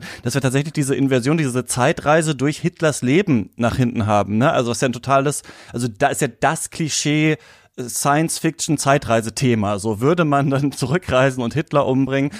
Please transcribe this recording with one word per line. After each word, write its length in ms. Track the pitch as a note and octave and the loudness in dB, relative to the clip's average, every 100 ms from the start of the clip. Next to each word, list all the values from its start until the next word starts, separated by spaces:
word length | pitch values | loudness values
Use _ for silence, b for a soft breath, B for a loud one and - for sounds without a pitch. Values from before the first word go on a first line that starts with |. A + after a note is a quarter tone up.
| B B | B B
dass 100 | B2 | -4
wir 80 | C3+ | 0
tatsächlich 300 | C3 C3 D3+ | 0 0 0
diese 240 | D#3 C3+ B2+ | -2 0 0
Inversion, 420 | C3+ C3 A#2+ E3 | 2 2 2 0
diese 280 | C#3 B2 B2 | 0 -2 -4
Zeitreise 560 | B2 C3 E3+ C#3+ D#3+ D#3+ C3+ | 0 0 0 2 2 2 0
durch 240 | C#3 - | -2 -2
Hitlers 420 | E3+ - D#3+ C3+ | -4 0 -2 0
Leben 480 | B2 C#3 - B2 - - | 2 2 2 0 -2 -2
nach 220 | A#2 G2 | -2 2
hinten 280 | B2 - G#2+ | 0 0 0
haben, 320 | G#2 G2 A2 | 2 2 2
ne? 140 | C#3+ | 2
Also 180 | B2+ A#2 | 2 0
das 80 | A#2 | -2
ist 40 | |
ja 80 | C3+ | -2
ein 40 | |
totales, 480 | A#2+ - C3+ C#3 C#3+ B B B | -4 0 2 2 -2 B B B
also 140 | A#2+ B2 | -6 -6
da 220 | G2+ C#3+ | 0 -2
ist 120 | C3+ | 0
ja 60 | C#3+ - | -4 0
das 300 | C#3 D#3 - | -2 -2 -6
Klischee 680 | - D#3 - D3+ D3+ D#3 D3+ b b b - | -6 -4 -2 0 2 2 0 b b b -14
Science-Fiction-Zeitreisethema. 2000 | A#2+ - C#3+ D3 E3 - D#3+ - - C#3+ C#3 C#3+ A2+ A2+ A2 - C3 A2+ G2+ G2+ | -10 -4 0 2 0 -2 -4 -2 -2 0 2 2 2 0 0 -2 0 2 0 -2
So 220 | A2 G#2 | -4 0
würde 240 | C3+ F3 D#3+ | 0 2 2
man 240 | C#3+ C#3 | 0 0
dann 220 | C3+ C#3 | 0 -2
<laughs> 0 | |
zurückreisen 680 | - B2+ F3 - C3 C3+ B2+ | -4 -2 -2 0 2 2 0
und 120 | A#2 | -4
Hitler 320 | C#3 - D3 C3 | -4 -2 0 2
umbringen. 460 | C3 C3+ C3+ C#3 B | 2 0 0 -2 B